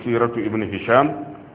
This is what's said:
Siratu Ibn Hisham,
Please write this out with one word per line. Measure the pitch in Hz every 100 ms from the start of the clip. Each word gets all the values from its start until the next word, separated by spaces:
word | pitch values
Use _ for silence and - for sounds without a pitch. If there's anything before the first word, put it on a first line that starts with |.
| 123
Siratu | 117 120 117
Ibn | 104 110 101
Hisham, | 98 - 123 151 - - - -